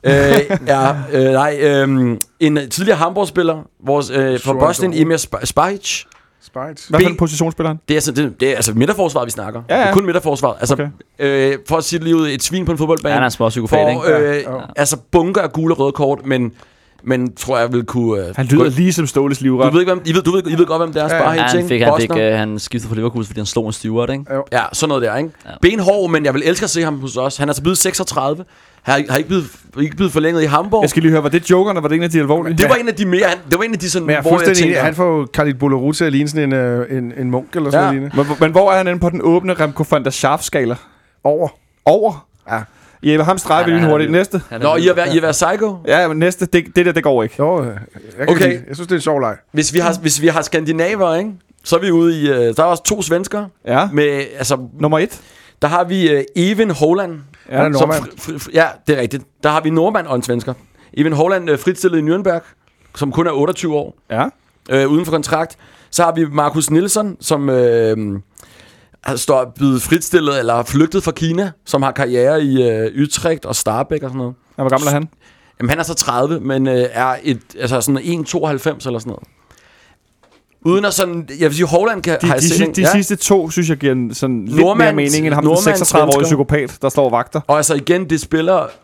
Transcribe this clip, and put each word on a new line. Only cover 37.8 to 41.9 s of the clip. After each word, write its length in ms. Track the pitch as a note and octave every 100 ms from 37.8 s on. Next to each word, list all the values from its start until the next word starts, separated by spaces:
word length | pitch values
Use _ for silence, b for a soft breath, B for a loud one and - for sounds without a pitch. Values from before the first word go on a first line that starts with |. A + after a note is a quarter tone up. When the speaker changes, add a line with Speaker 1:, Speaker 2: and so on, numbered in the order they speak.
| F#3
Speaker 1:
Ja. 60 | C#3
Speaker 2:
noget 120 | C#3
lignende. 40 | C#3 C#3+
Speaker 3:
Men, 60 | D3
men 100 | D#3+
hvor 200 | E3 G3
er 40 | F#3+
han 100 | F#3
inde 120 | F3+
på 100 | F3
den 100 | E3+
åbne 280 | - E3+ F#3
Remco 320 | F3+ D#3 C#3+ D#3
van 140 | D3+
der 60 | C3
Schaaf-skala? 680 | - C#3 D3+ - D#3 A#2+ B2 b b b b
Speaker 2:
Over. 240 | - D#3 D#3 - _ _
Speaker 3:
Over? 420 | -